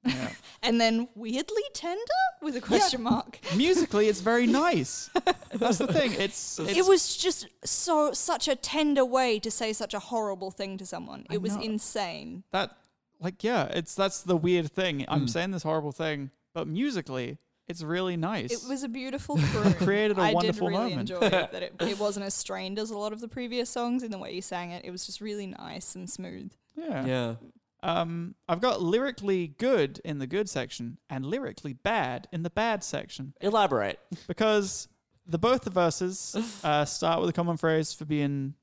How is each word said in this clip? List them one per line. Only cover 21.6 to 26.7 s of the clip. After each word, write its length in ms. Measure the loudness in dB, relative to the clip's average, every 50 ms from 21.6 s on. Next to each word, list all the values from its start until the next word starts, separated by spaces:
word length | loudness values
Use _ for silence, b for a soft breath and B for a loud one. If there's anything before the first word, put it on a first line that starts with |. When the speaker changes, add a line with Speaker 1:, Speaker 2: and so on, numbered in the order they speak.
| -10
Speaker 2:
it, 120 | -10 -6 -2
it 180 | -2 -2 0 0
wasn't 280 | 0 -2 -2 -2 -4
as 80 | -4 -4
strained 440 | -4 -4 -4 -6 -6 -6 -6 -4 -4
as 120 | -6 -6
a 80 | -4 -4
lot 160 | -4 -4 -4
of 60 | -6
the 80 | -10 -10
previous 420 | -8 -8 -6 -4 -2 -2 -2 -2
songs 320 | -2 -2 0 0 0 0 -2
in 80 | -4
the 80 | -8 -8
way 160 | -8 -8 -8
you 80 | -8 -8
sang 300 | -6 -6 -6 -6 -6 -10
it. 120 | -10 -10
It 60 | -10
was 160 | -10 -10 -10
just 160 | -10 -10 -8 -8
really 240 | -8 -6 -6 -8
nice 480 | -8 -10 -12 -12 -12 -10 -8 -8 -8 -8
and 140 | -8 -8 -10
smooth. 420 | -10 -10 -10 -10 -10 -12 -12 -14 _ _ _ _